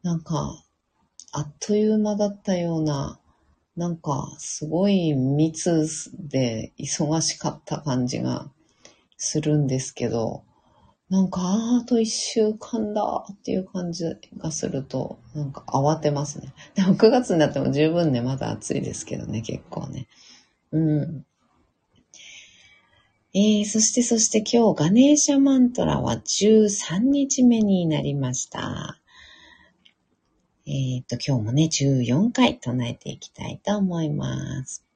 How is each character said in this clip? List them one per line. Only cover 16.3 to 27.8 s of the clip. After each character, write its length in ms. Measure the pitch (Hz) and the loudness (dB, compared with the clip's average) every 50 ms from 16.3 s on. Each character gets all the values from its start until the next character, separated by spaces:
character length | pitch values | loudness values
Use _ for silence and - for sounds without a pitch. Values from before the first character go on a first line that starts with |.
| - - | -8 -14
ね。 120 | - - - - - - _ | -14 -16 -18 -20 -20 -8 _
で 80 | - | 0
も 140 | 190 185 190 | 4 4 4
九 140 | - - 220 | 6 6 6
月 220 | 269 254 247 - | 6 6 2 2
に 80 | 185 165 | 4 4
な 80 | 151 | 4
っ 60 | 143 147 | 4 2
て 80 | 139 | -2
も 100 | 135 135 | -2 0
十 180 | 135 143 151 160 | 2 2 2 4
分 200 | 165 175 170 156 | 4 2 2 2
ね、 80 | 131 120 | 2 0
ま 160 | 120 127 135 | 0 -2 -4
だ 160 | 135 - 110 | -4 -4 -6
暑 240 | 104 - - - - | -6 -6 -6 -4 -4
い 60 | - | -4
で 120 | 64 65 - | -4 -4 -8
す 120 | - - | -10 -10
け 100 | - - | -10 -8
ど 120 | - 58 | -8 -8
ね、 120 | - 107 113 | -6 -6 -6
結 240 | 110 - - - - - | -6 -6 -8 -8 -10 -10
構 180 | - - - | -10 -10 -10
ね。 220 | - - - - _ _ _ - - - - _ _ _ _ _ _ | -10 -10 -12 -14 _ _ _ -20 -20 -20 -20 _ _ _ _ _ _
う 80 | - 156 | -2 0
ん。 460 | 160 156 151 147 139 170 170 131 - _ _ _ _ _ _ _ _ _ _ _ _ _ _ _ _ _ _ - - - - - - - _ _ _ _ _ _ _ _ _ _ _ _ _ _ _ _ _ | 2 2 2 0 -2 -4 -8 -12 -14 _ _ _ _ _ _ _ _ _ _ _ _ _ _ _ _ _ _ -20 -20 -20 -20 -20 -20 -20 _ _ _ _ _ _ _ _ _ _ _ _ _ _ _ _ _
え 260 | 190 208 214 214 208 208 | 4 4 4 4 2 0
ー、 20 | |
そ 160 | 214 - 220 | 0 0 0
し 100 | 214 - | 0 2
て、 100 | - 247 | 2 0
そ 160 | 240 - 233 | 2 2 2
し 120 | 220 220 - | 2 2 2
て 160 | - 220 214 - | 2 0 0 2
今 240 | - 233 233 208 - | 2 4 4 4 4
日、 100 | - 147 | 2 2
ガ 40 | 165 | 4
ネ 220 | 196 240 262 285 | 6 8 8 8
ー 60 | 294 | 6
シ 160 | 294 - - 285 | 4 4 2 4
ャ 60 | 277 | 4
マ 180 | 277 277 269 | 4 4 6
ン 160 | 262 254 240 240 | 6 4 4 2
ト 100 | - 180 | 0 -2
ラ 160 | 156 147 139 | 0 0 0
は 220 | - - 226 - | 0 -2 -4 -4
十 480 | - - - - 196 214 220 220 214 208 | -4 -6 -2 2 4 6 6 6 6 4
三 420 | 202 - - - 156 185 233 269 | 2 -4 -6 -4 -2 0 2 2
日 320 | 285 285 277 277 - - 254 | 2 2 0 0 2 4 6
目 180 | 240 233 220 | 6 6 6
に 240 | 214 202 196 180 | 4 4 4 2